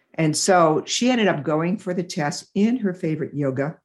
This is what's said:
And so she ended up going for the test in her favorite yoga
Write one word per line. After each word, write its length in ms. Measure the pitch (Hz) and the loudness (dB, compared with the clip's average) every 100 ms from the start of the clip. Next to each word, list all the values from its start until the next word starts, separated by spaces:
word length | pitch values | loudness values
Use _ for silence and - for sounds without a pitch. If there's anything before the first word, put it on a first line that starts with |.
| _ | _
And 220 | - 160 151 | -2 0 0
so 480 | - 180 165 156 - | 4 6 6 2 -2
she 240 | - 240 | -2 0
ended 180 | 247 196 | 2 2
up 160 | 156 | 0
going 340 | 135 156 170 208 | -2 -2 0 -4
for 160 | - | -4
the 100 | 180 | -6
test 460 | 175 185 147 - - 196 | -4 -4 -4 -6 -6 0
in 220 | 214 247 | 2 2
her 160 | 196 | -2
favorite 400 | 175 160 156 135 | -4 -4 -4 -4
yoga 440 | 143 143 127 143 - | -2 -2 -2 -4 -6